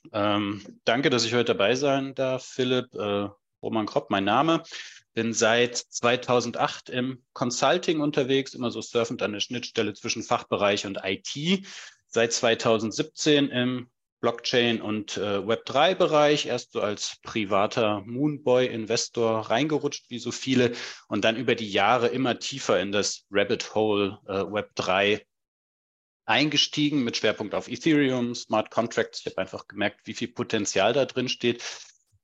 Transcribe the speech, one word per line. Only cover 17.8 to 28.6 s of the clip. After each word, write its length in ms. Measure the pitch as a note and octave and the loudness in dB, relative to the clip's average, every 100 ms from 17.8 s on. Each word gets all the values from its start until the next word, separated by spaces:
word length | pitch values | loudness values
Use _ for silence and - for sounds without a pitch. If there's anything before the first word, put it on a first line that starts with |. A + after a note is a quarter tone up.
| G#2+ G#2 G2+ | 0 0 -6
Moonboy-Investor 1400 | B2 D3+ C#3+ B2+ B2+ B2 A2+ G#2+ A#2 - A#2 A2+ A2 - | -2 -2 0 2 4 2 -2 -2 -2 -2 0 0 0 0
reingerutscht, 560 | A#2 D3+ D3 C#3+ - - | 0 0 0 -2 -6 -10
wie 100 | A#2+ | -10
so 140 | A#2+ | -8
viele, 400 | - C3 B2 A#2+ - - - - | -6 2 4 4 2 -10 -14 -6
und 160 | A2 | 0
dann 120 | A2 A2+ | 2 2
über 180 | B2 | 0
die 160 | A#2 G#2+ | 0 0
Jahre 380 | G2 G2+ B2 A#2 | 2 4 4 2
immer 300 | B2+ B2+ - | 0 -2 -2
tiefer 420 | - C3+ - F#2+ | -6 -6 0 0
in 100 | G2 | 2
das 340 | G2+ F#2+ - - | 0 -2 -4 -2
Rabbit 440 | G2 G2+ A2 - | 0 0 -2 -2
Hole, 440 | G#2+ A2 G2+ G2 G#2 - | 0 2 2 0 -4 -6
äh, 160 | G2 F2+ | -4 -2
Web 200 | G#2 - | -4 -6
drei 500 | - G2 F#2+ G2+ G#2 _ _ _ _ _ _ _ _ _ _ | -6 0 2 2 0 _ _ _ _ _ _ _ _ _ _
eingestiegen, 800 | - A#2 D3+ C#3+ - D3+ D3 C#3+ | 0 2 2 2 0 2 0 2
mit 140 | A#2 - | 0 0
Schwerpunkt 360 | G#2+ G#2 G#2 | 0 0 -4
auf 140 | F#2 G2+ | -4 -6
Ethereum, 680 | A#2 E3 D3 C3+ B2+ A#2+ | -2 2 4 4 2 -2
Smart 360 | A#2+ - A2 | -4 -2 -2